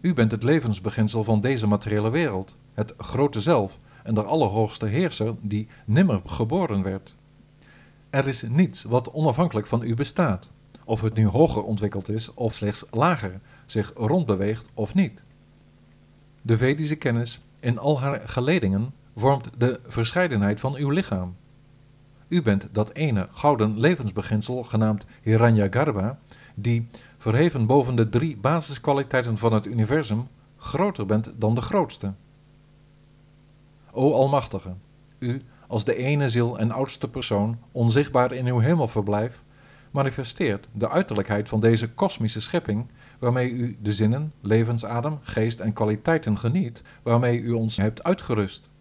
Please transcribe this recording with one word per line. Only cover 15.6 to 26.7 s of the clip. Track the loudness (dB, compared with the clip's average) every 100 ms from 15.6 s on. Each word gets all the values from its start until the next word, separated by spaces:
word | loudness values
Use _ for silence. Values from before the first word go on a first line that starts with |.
| _ _ _ _ _ _ _ _
De | -2 2
Vedische | 2 0 -2 -2
kennis | -2 -2 -2 -8 _ _
in | -4 -2
al | 0 0
haar | -2 -4 -4
geledingen | -4 0 2 2 0 -2 -8 -18 0
vormt | 2 2 -2 -2
de | 0 0 -6
verscheidenheid | -4 -2 0 0 2 2 0
van | -4 -2
uw | -2
lichaam. | -2 -2 -4 -6 -12 _ -20 _ -20 -20 _ _ _ _
U | 0
bent | 2 0 0
dat | -4 -4
ene | -2 0 0 -2
gouden | 0 2 4 2 2
levensbeginsel | 2 2 -2 -6 -2 -2 -2 -6
genaamd | -2 0 2 0 -6 -8
Hiranyagarbha, | 2 6 6 6 4 2 0 0 -2 -6 -16 -20 -16 -6
die, | 0